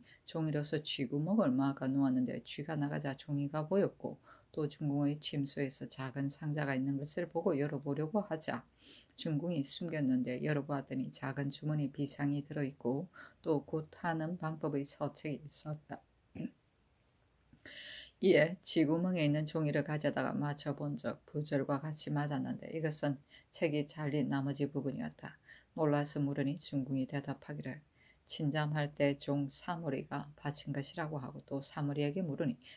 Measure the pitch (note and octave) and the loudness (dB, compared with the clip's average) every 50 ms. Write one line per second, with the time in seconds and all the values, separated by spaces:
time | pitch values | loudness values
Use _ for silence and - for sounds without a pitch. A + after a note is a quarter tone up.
0 | - - - - _ - - E3 D#3 D#3 D3+ D3 D3 D3 D#3+ D3 D3+ - - - | -2 -14 -20 -20 _ -6 -2 -2 0 2 2 0 0 2 0 -2 0 0 -2 -2
1 | C3+ A#2 C#3+ C#3+ D3+ F3 G#3 A3 F#3 C#3 B2+ C3 C3+ C#3 C#3 - C#3 C3 C3+ C#3 | 0 0 0 0 2 4 6 6 6 6 6 4 4 4 2 2 0 2 4 4
2 | C#3 C3 B2+ B2+ B2+ C3 C3 B2 - - - - D3 E3 D#3+ D3+ C#3+ C#3+ D3+ D3+ | 6 6 6 4 4 2 0 -4 -6 -8 -8 -8 -4 -2 -2 0 0 0 0 -2
3 | D3 C#3 C3+ - - - C#3+ C#3+ C#3+ C#3+ D3+ D#3 D#3 D#3 F#3 G3+ F3+ - - - | -2 -2 -4 -4 -4 -2 0 0 0 0 0 0 0 2 4 4 4 4 2 -2
4 | - - - - _ - - - _ _ - D#3+ D3+ D3 - - D#3 C#3+ C#3 C#3+ | -8 -8 -8 -8 _ -20 -20 -20 _ _ -4 -2 -2 -2 -2 -2 0 0 2 4
5 | C#3+ C#3+ D3 D3+ D3 - - D3+ C#3 C#3+ - D3+ C#3+ C3 - - - A#2+ - - | 4 2 2 0 -4 -4 -2 -2 -2 -2 0 -2 -2 -2 -2 -6 -8 -8 -8 -6
6 | C3 C3 B2 C#3 C#3 C#3 C#3+ - D#3+ D3+ D3 D3+ D3 C#3 C3+ C3 C3 C#3 C#3 C#3 | -6 -6 -4 -2 -2 -2 -4 -4 -4 -2 0 0 2 2 2 2 2 2 0 0
7 | C#3+ D3 - F#3 F3 D#3+ - E3 E3+ G3 D#3+ C3+ C#3+ D3+ D3+ C#3 C#3+ D3 C#3+ D3 | -2 -4 -2 -2 -2 -2 0 0 2 2 4 4 2 2 0 -2 -2 -2 -2 0
8 | D#3 D#3 - G#3 G3+ - D#3+ D#3+ - - B2 A#2 - _ _ _ - - - - | 0 0 0 0 0 0 -2 -4 -2 -2 -4 -4 -6 _ _ _ -20 -20 -20 -20
9 | - _ _ - - E3 D#3 C#3 E3+ F3 F3 D3+ C3+ - - - F3+ E3 D#3 D#3 | -20 _ _ -4 -2 0 0 2 2 0 0 0 0 -2 -2 -6 -4 -2 0 2
10 | C#3+ C3 B2+ B2+ B2 B2 B2 B2+ C#3+ D3+ D3+ C#3+ C#3 D3+ C#3+ C#3 C3+ - C#3 C3 | 2 4 4 4 2 0 -2 0 2 2 2 2 2 0 -2 -2 -2 -2 -4 -4
11 | C3 - - - C3+ C3+ C3 C#3+ C#3+ C#3 - - D3+ D3+ D#3 D3+ C#3+ C3+ - - | -4 -4 -6 -6 -4 -4 -2 -2 -2 -2 -2 -4 -2 0 0 2 0 0 0 -2
12 | C#3+ C#3+ - - C#3+ C#3+ C#3+ C#3+ C#3 - D3+ D3+ C#3+ C3 C#3 - - A#2+ C3 C#3+ | -2 -2 -2 0 0 0 0 0 -2 -4 -4 -2 -2 -4 -4 -2 -2 0 0 0
13 | F#3 - - - - - - _ - E3 D#3 C#3 C#3 - - D#3 D#3 - - - | -2 -6 -10 -16 -20 -20 -18 _ 0 2 2 2 2 -2 -4 -4 -4 -6 -10 -4
14 | - F3 E3 D#3+ D#3 E3 F3+ F3 D#3+ D#3 D#3 D3+ - D3+ C#3+ C#3 C#3+ C#3+ - - | -2 0 0 0 -2 -2 -4 -4 -4 -4 -4 -2 -2 -2 0 0 -2 -4 -4 -4
15 | D3+ C#3 - - - D#3 C#3 - D3+ C#3 - - - D3+ D3+ D3+ - - - - | -4 -4 -4 -4 -6 -6 -6 -6 -8 -10 -12 -10 -8 -6 -8 -8 -8 -12 -14 -14
16 | - _ _ _ _ _ - - - - - _ _ _ _ _ _ _ _ _ | -14 _ _ _ _ _ -10 -8 -8 -8 -8 _ _ _ _ _ _ _ _ _
17 | _ _ _ _ _ _ _ _ _ _ _ - - - - - - - - - | _ _ _ _ _ _ _ _ _ _ _ -20 -20 -18 -16 -14 -14 -14 -14 -14
18 | - - - - - G3 E3+ D3 D3+ E3 F#3 - - - - E3 D#3 C#3 D#3+ E3 | -16 -16 -4 4 6 8 8 8 8 6 2 -2 -4 0 4 4 6 6 6 4
19 | F3+ F#3 F#3 F3 D3+ D3 D3 D3+ D#3 D3+ - D#3+ D#3 D3 C#3+ D3+ C#3+ D#3 D3+ D#3 | 4 2 2 4 4 4 4 4 2 0 0 0 2 2 2 2 0 0 0 0
20 | - C#3+ C#3 C#3 C3 - - - C#3+ D3 C#3+ - - D3+ C#3+ - D3+ D3 C#3+ A#2+ | 0 0 2 2 0 0 0 0 0 0 -2 -2 -2 -4 -4 -2 -2 -4 -4 -4
21 | - A#2 - - - - - D3+ D3 - D3+ C#3 C3+ - C#3+ C#3 D#3 D#3 D3+ - | -4 -4 -6 -6 -8 -8 -6 -4 -2 0 2 0 2 2 0 -2 -2 -4 -4 -4
22 | - - D3 C#3+ D3 D3 D3 C3+ C3 B2+ - - - - - D#3+ D#3 D#3 D#3 - | -2 0 0 0 0 0 0 0 -2 -2 -4 -6 -6 -6 -6 -2 -2 -2 -2 0
23 | - D3 C#3 - - _ - - - _ - - F#3 D#3+ D3 D3+ C#3+ D3+ - D#3 | 0 0 0 -2 -6 _ -20 -20 -20 _ -6 0 0 2 2 2 0 -2 -4 -4
24 | D#3 C#3+ C3+ D3+ C3+ C#3 C#3+ C#3 C3+ C#3+ C#3 C#3 C#3+ C#3+ D3+ C#3+ C3 C#3 B2 - | -2 0 2 2 2 2 2 0 0 0 -2 0 -2 -2 -2 -2 -4 -4 -4 -4
25 | - D#3 - - - - - - _ - - - - _ - E3+ D#3+ D3+ D3 D3 | -6 -8 -8 -10 -14 -14 -14 -14 _ -20 -20 -20 -20 _ -2 2 4 4 4 4
26 | C#3+ D3 - D3+ C#3+ C#3 C#3 C#3+ C#3 C3+ D3+ - - - - C#3 B2+ C3+ C#3 C3+ | 2 0 0 0 0 0 2 0 0 0 0 -2 -4 -2 -2 -2 0 0 0 -2
27 | C3 - D3+ C#3 C#3 C#3+ C3 - - - D3 D3+ D3+ C3+ C3 D3+ - _ _ _ | -2 -2 -4 -6 -4 -4 -6 -8 -8 -10 -10 -8 -8 -8 -10 -10 -12 _ _ _
28 | _ - - _ _ - - - D#3+ C#3+ C#3 D#3 D3+ D3+ D3+ D#3 D3 C#3+ - - | _ -20 -20 _ _ -10 -6 -2 0 0 2 2 2 2 2 0 0 0 2 2
29 | C#3+ C#3+ C#3+ C#3 - - C#3 C#3+ C#3+ C#3+ - - - - F3 E3 E3+ D3 C3+ C#3+ | 4 4 4 2 0 -2 0 0 0 -2 -4 -6 -4 -4 -4 -4 -2 -2 -2 -2
30 | - - C#3 D3 D3+ - - - - D3 D3 - - D3 C#3 C#3+ C#3 - - F3+ | -4 -4 -6 -6 -6 -8 -10 -8 -6 -6 -6 -6 -4 -4 -4 -4 -4 -6 -4 -6
31 | D#3+ D3+ D#3 C#3+ B2+ C#3 D3 C#3 - - - C#3 C#3+ - - D#3 D3 C#3+ C#3+ D3 | -4 -4 -4 -6 -6 -8 -10 -12 -10 -6 -6 -6 -6 -6 -4 -2 -2 0 2 2
32 | D3 D3 C#3+ F#3+ F#3 D#3 C#3 - D#3+ C3 - - - - - | 2 2 2 0 -2 -2 0 0 0 0 0 -2 -6 -20 -20